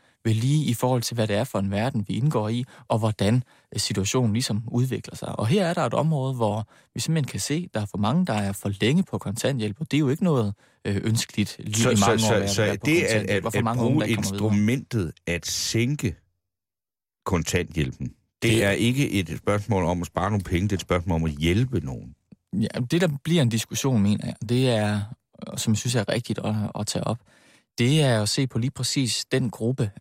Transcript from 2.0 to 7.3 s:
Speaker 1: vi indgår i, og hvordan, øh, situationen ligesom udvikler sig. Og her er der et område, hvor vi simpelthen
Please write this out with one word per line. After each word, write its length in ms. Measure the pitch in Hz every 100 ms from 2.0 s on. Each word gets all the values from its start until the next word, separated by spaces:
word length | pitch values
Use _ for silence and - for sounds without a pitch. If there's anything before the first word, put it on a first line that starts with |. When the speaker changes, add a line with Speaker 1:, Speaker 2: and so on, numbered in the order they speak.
| 95
Speaker 1:
vi 60 |
indgår 360 | 101 147 127 107
i, 160 | 117 127 - -
og 120 | 113
hvordan, 440 | 110 - 101 127 - _ -
øh, 60 | -
situationen 540 | - 98 95 131 117
ligesom 300 | 107 123 107 113
udvikler 480 | 123 127 104 - -
sig. 240 | - -
Og 80 | 110
her 180 | 202 170
er 80 |
der 80 | 180
et 120 | 127
område, 400 | - 160 151 131
hvor 340 | 127 107 107 107 _ _
vi 60 | -
simpelthen 320 | 139 160 131